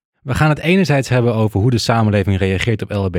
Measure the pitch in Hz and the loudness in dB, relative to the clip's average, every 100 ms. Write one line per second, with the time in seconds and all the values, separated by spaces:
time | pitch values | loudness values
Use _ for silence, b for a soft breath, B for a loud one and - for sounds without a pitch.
0 | _ _ 139 - 156 147 156 190 165 143 | _ _ -8 -2 0 0 0 0 2 0
1 | - 123 120 110 107 101 123 117 - 117 | 0 0 0 0 0 2 0 0 0 0
2 | 107 101 98 95 95 95 117 110 95 101 | 2 2 0 0 0 -2 -2 -4 -4 -4
3 | 95 | -2